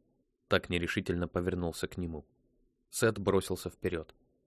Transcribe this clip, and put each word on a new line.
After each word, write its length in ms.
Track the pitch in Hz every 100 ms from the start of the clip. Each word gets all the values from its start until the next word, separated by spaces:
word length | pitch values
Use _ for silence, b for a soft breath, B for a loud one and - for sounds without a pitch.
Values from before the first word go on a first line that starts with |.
| _ _ _ _ _
так 220 | 92 -
нерешительно 580 | 87 85 - 92 87 87
повернулся 600 | 92 90 90 85 - -
к 100 | -
нему. 280 | 87 78 - _ _ _ _ _ _
Сет 300 | - 113 104
бросился 500 | 95 95 - 92 90
вперёд. 460 | - 95 82 78 _ _ _